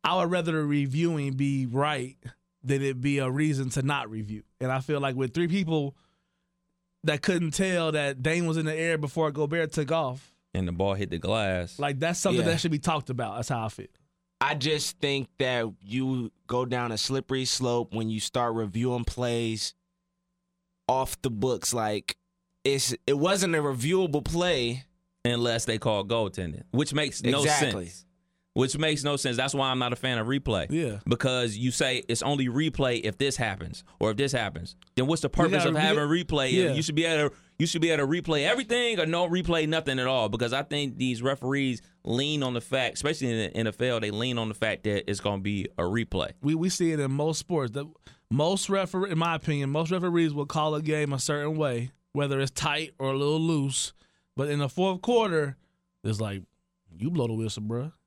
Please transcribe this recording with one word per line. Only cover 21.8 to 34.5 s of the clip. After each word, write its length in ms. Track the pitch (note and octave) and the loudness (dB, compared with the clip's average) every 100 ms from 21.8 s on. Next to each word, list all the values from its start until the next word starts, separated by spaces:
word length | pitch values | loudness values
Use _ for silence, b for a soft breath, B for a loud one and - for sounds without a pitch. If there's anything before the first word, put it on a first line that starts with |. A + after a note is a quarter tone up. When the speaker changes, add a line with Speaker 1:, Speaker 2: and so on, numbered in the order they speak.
| G#2+ G#2+ - - _ _ _ _ | 0 -2 -4 -10 _ _ _ _
Speaker 3:
it's, 300 | C3 C3+ C3 C3 - | 0 0 0 -2 0
it 120 | C#3+ | 2
wasn't 360 | E3 G3 F#3 | 4 4 2
a 40 | E3 | 2
reviewable 680 | D3 C3 C3+ F#3 F3+ D3 | 0 0 2 2 2 0
play. 600 | B2 E3+ F3+ D3 A#2+ A#2+ - _ _ _ | 0 0 2 2 0 -4 -10 _ _ _
Speaker 2:
Unless 420 | A#2+ A#2+ A#2+ A#2 - | -2 2 2 0 0
they 100 | A2 | 0
call 260 | - G#2 | 2 0
goaltending, 580 | G2 A#2 G#2 F#2+ F2 D2 - | 2 0 0 -2 -6 -8 -2
which 240 | A#2 D3 | 0 2
makes 280 | C#3 D3 - | 0 -2 -2
no 200 | G#2 C3+ | 0 2
Speaker 3:
Exactly. 440 | D3 D3 C#3+ G2+ F2 | 4 4 2 0 -6
Speaker 2:
sense. 180 | - - _ _ _ _ | -14 -20 _ _ _ _
Which 220 | - C3 C#3+ | 0 2 2
makes 260 | D#3 D3+ | 0 0
no 120 | C#3+ C#3+ | 0 0
sense. 200 | C3+ A#2+ | 0 0
That's 180 | C3 | 0
why 140 | C#3+ C3 | 2 0
I'm 80 | B2+ | 2
not 140 | B2 | 0
a 40 | A#2+ | 0
fan 220 | C3 A#2+ | -2 0
of 80 | A2 | 0
replay. 400 | C3+ C3+ G2+ D#2+ | -2 0 0 0
Speaker 1:
Yeah. 280 | D3+ D3 G#2 - | -2 -2 -4 -2
Speaker 2:
Because 500 | A#2+ C3+ B2+ A#2+ G#2 | 0 2 0 0 0
you 140 | B2+ | -2
say 320 | A#2+ C3+ B2+ - | 2 2 0 -2
it's 140 | A#2 | -2
only 240 | B2+ C#3+ B2+ | 0 2 2
replay 520 | B2 D#3+ - C3 A#2+ | 2 0 2 0 2
if 120 | G#2+ G2 | -2 0
this 200 | C#3 C3 | -2 0
happens 480 | A#2 F#2+ - - B B | -2 -4 -8 -12 B B
or 100 | A2 | -2
if 60 | G#2+ | 2
this 160 | C3+ | 0
happens. 420 | B2+ G#2 | 0 -2